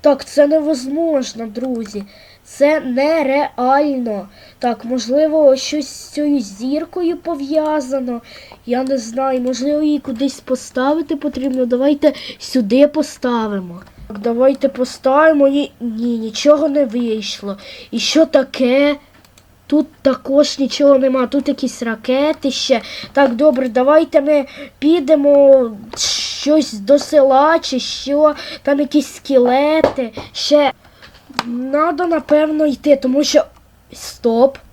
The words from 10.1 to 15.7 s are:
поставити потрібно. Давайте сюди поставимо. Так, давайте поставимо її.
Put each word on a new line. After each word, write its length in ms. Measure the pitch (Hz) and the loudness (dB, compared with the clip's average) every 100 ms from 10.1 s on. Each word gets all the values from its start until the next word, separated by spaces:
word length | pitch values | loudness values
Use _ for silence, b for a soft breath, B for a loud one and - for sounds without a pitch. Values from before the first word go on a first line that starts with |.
| 233 269 - | -4 -4 -6
поставити 760 | - 254 - - 262 311 302 302 | -6 -6 -4 -4 0 0 -2 -6
потрібно. 500 | 294 254 269 254 247 | -6 -4 -4 -2 -2
Давайте 480 | 247 277 285 302 277 B B | 0 2 2 0 -2 B B
сюди 480 | - 262 202 247 294 | -4 -2 2 4 4
поставимо. 920 | 311 294 - 254 240 220 202 180 175 - - - | 2 -6 -6 -4 -2 -2 -6 -8 -16 -20 -20 -16
Так, 120 | 208 | -8
давайте 500 | 233 233 262 262 269 | -4 2 2 2 -2
поставимо 760 | 254 254 - 262 277 320 302 277 | -2 -6 -2 0 4 4 4 2
її. 240 | 285 285 | 2 -4